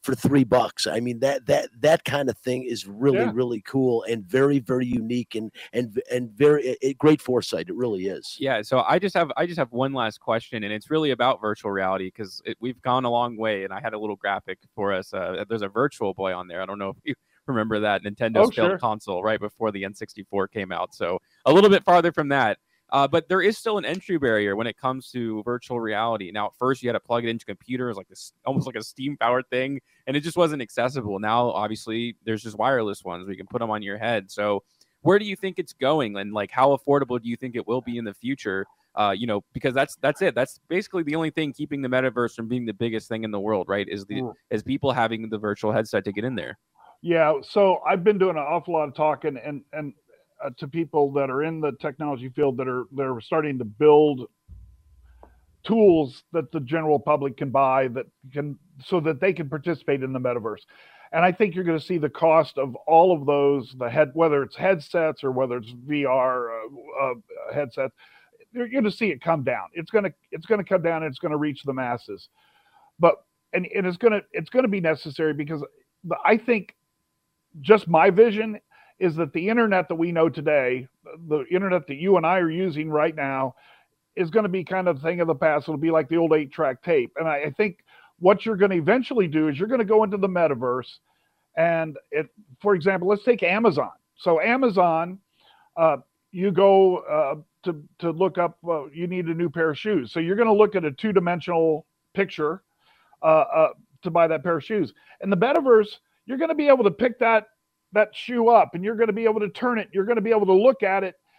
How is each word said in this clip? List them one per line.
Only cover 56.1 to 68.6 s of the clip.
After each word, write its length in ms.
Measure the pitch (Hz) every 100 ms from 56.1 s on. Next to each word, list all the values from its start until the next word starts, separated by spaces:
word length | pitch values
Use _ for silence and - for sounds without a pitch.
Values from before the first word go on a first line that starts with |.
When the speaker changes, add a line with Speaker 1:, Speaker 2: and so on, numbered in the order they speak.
| - _
Speaker 2:
that 180 | 170 135
the 80 | 160
general 380 | 123 160 156 143
public 380 | 151 147 139 117
can 140 | 147
buy 380 | 135 135 135 131
that 180 | 120 - _ 131
can, 260 | 139 147 135 _ 135
so 160 | - 180
that 200 | 156 135
they 120 | 190
can 160 | 160 147
participate 540 | 156 175 165 - 139
in 100 | 131
the 60 | 131
metaverse. 440 | 123 120 110 104 _ _ - - -
And 120 | 160
I 80 | 180
think 220 | 175 202
you're 100 | 170
gonna 160 | 175 160
see 180 | - 175
the 120 | 147
cost 480 | - 165 160 151 -
of 160 | 131 117 -
all 280 | 160 185
of 120 | 165 139
those, 480 | 143 143 143 120 131
the 100 | 120
head, 220 | 135 147
whether 280 | 156 165 147
it's 140 | 131 -
headsets 640 | 185 180 - 175 156 143
or 80 | 139
whether 260 | 127 131 123
it's 120 | 110
V 340 | 123 131 147
R, 460 | 139 131 131 127 117
uh, 140 | 113 113 139 - 127
uh, 120 | 135 120 - - -
headsets, 420 | 147 139 - 135 - _ _ _ _ _
you're 160 | 240